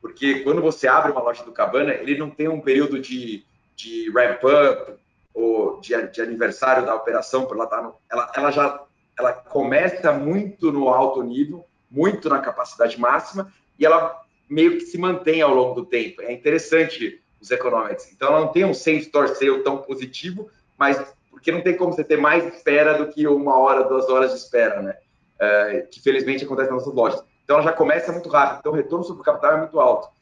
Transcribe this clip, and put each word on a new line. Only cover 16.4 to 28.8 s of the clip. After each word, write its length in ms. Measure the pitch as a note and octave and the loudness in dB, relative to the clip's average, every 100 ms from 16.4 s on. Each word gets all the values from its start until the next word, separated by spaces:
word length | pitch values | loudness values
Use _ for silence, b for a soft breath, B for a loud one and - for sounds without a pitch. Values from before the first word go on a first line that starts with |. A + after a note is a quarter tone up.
| D3+ D#3+ - D#3+ D#3 - A2+ - _ _ | -2 -2 2 2 2 -2 -8 -10 _ _
os 120 | - | -6
economics. 600 | B2 B2+ A#2 G#2+ - - | -2 0 0 -2 -8 -12
Então, 180 | _ C3+ | _ 0
ela 120 | D3+ | 2
não 60 | D#3 | 2
tem 160 | E3 F#3+ | 2 2
um 80 | |
same 260 | - - D#3 | 0 0 0
store 360 | D3+ D3 C3+ C3 | 0 0 2 2
sale 280 | C#3 C3+ | 0 2
tão 140 | C3+ C#3 | 0 -4
positivo, 720 | - C3 B2+ - F3 F#3 G#3+ b b _ | -8 -10 -10 -12 -12 -12 -14 b b _
mas 220 | C#3 C3+ - _ _ | 0 0 -4 _ _
porque 220 | - - | -8 -4
não 100 | E3+ | -2
tem 140 | F3+ E3+ | 0 0
como 180 | F3+ | 0
você 100 | - | -2
ter 140 | D3+ D3 | 0 2
mais 360 | D3 E3 E3 | 4 2 0
espera 440 | - - C#3+ D3+ D3+ | -4 0 4 4 2
do 100 | D3+ | -2
que 200 | D3 D3+ | -2 2
uma 300 | C#3+ C#3 C3 | 2 4 4
hora, 260 | C3+ C3 | 4 4
duas 260 | C3 C3 B2+ | 2 0 2
horas 220 | B2+ C3 | 2 2
de 60 | - | -2
espera, 440 | - A#2+ A2+ G2+ | -2 2 2 0
né? 160 | G2 - _ _ _ _ | -8 -10 _ _ _ _
É, 480 | G#2 G#2 G#2 G#2 - | 2 2 2 -2 -8
que 100 | - | -4
felizmente 440 | C#3 C3 B2 C3+ | 0 0 0 -4
acontece 260 | - C3+ C3 | 0 0 0
nas 120 | B2+ | -2
nossas 120 | C3 | -4
lojas. 300 | B2+ A2 - - _ | 0 0 0 -10 _
Então, 120 | - D3 | 2 2
ela 100 | D#3+ | 4
já 80 | |
começa 380 | E3 D3 D#3+ F3 | 2 2 2 -2
muito 180 | E3+ E3+ | -8 0
rápido. 300 | C#3+ C#3 - | 2 2 0
Então, 120 | D3+ | -2
o 40 | |
retorno 280 | D3+ | -2